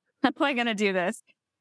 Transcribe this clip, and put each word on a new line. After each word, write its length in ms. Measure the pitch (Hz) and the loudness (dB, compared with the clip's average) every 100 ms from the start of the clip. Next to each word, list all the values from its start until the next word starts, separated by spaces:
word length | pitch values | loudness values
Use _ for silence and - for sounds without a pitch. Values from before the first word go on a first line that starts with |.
| _ _ | _ _
how 80 | 240 - | 0 2
am 60 | |
I 100 | 285 | 0
gonna 220 | 240 233 208 | 0 -2 0
do 160 | 202 | 0
this?" 320 | 185 175 - - _ _ _ | 0 -2 -4 -12 _ _ _